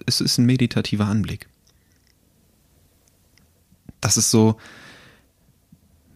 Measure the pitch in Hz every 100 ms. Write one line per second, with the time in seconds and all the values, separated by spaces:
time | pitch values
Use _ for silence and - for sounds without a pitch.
0 | - - - - 120 127 120 - 110 107
1 | 104 107 98 - - _ _ _ _ _
2 | _ _ _ _ _ _ _ _ _ _
3 | _ _ _ _ _ _ _ _ - -
4 | - - - 113 110 110 - - - -
5 | - - _ _ _ _ _ - _ _
6 | _